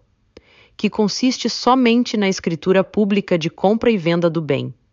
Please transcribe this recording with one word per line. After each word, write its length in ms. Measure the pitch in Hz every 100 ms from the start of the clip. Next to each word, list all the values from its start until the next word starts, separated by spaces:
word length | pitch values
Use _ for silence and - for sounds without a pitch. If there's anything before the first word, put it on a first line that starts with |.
| _ _ _ - _ _ _ -
que 120 | 208
consiste 600 | - 208 - 254 240 233
somente 640 | - - 262 240 233 240 220
na 140 | 196
escritura 560 | 190 - 165 - 190 185
pública 520 | - 208 208 196 175
de 120 | 160
compra 420 | - 190 226 240
e 60 | 214
venda 320 | 160 170 170
do 120 | 160
bem, 320 | 147 135 127 - _